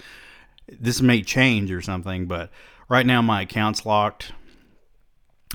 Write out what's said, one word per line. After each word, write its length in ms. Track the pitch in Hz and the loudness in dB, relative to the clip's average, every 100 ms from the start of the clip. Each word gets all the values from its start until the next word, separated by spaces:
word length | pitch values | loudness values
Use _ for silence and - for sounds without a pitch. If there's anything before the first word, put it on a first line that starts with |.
| - - - - - _ - | -20 -20 -20 -20 -20 _ -20
this 320 | - 117 117 | -8 -6 2
may 220 | 127 120 | 2 2
change 500 | - 131 131 110 98 | 0 2 2 2 -2
or 120 | 90 | -6
something, 420 | 87 92 87 92 90 | -6 -8 -6 -6 -6
but 240 | 87 82 - - - - | -6 -8 -14 -20 -20 -2
right 180 | 123 123 | 2 4
now 160 | 123 | 4
my 220 | 117 104 | 2 0
account's 420 | 98 107 107 104 110 | -2 -2 -2 -2 0
locked. 480 | 104 104 - - - - - _ _ _ _ _ _ _ _ _ | 2 2 -4 -14 -18 -20 -20 _ _ _ _ _ _ _ _ _